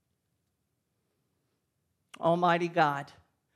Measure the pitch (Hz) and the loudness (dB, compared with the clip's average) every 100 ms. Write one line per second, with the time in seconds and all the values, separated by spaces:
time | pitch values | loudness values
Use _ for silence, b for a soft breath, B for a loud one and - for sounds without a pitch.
0 | _ _ _ _ _ _ _ _ _ _ | _ _ _ _ _ _ _ _ _ _
1 | _ _ _ _ _ _ _ _ _ _ | _ _ _ _ _ _ _ _ _ _
2 | _ - 165 170 175 170 175 170 151 143 | _ -4 -2 2 2 0 -2 0 0 -2
3 | 143 - _ _ _ | -10 -20 _ _ _